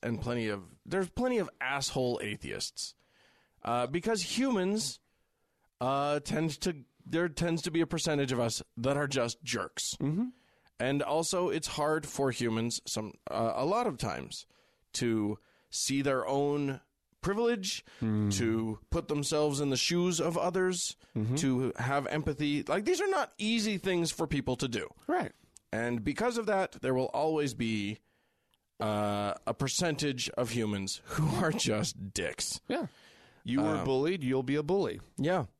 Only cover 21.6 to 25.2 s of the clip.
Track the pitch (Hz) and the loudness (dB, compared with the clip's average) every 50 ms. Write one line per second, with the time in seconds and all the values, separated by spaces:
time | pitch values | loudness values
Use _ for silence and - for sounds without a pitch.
21.6 | 131 120 - - 120 131 139 143 135 - - 156 147 160 143 139 151 147 147 143 | 2 0 -2 -2 -2 0 0 0 0 -2 -2 -2 -2 -2 -2 0 0 0 0 0
22.6 | - - 151 196 208 233 370 320 403 392 392 294 247 - - - 208 220 233 233 | 0 0 0 0 2 2 2 2 2 2 2 0 0 -2 -4 -4 0 2 2 2
23.6 | 208 220 208 170 - 190 180 170 170 156 - - 165 139 151 139 120 131 127 - | 2 2 0 0 0 2 2 2 2 0 0 -2 -2 0 0 0 0 0 0 0
24.6 | 143 127 117 104 - - - - - - 339 370 | -2 -2 -2 -4 -6 -6 -10 -8 -4 -2 0 0